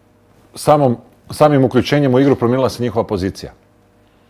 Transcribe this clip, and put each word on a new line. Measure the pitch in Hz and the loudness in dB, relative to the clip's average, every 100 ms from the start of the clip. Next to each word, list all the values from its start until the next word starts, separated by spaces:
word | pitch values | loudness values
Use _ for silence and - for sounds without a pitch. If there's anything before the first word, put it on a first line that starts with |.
| _ _ _ _ _ | _ _ _ _ _
samom, | - - 151 135 117 - _ - | -6 0 2 2 -2 -8 _ -10
samim | - 151 147 | 0 2 4
uključenjem | 127 123 - 147 143 | 2 0 0 0 2
u | 127 | 2
igru | 139 127 | 2 2
promijenila | 117 127 123 | 0 -2 -2
se | - | -4
njihova | 120 110 101 | -6 -4 -4
pozicija. | 104 95 - - - _ _ _ _ _ _ _ | -4 -6 -8 -16 -20 _ _ _ _ _ _ _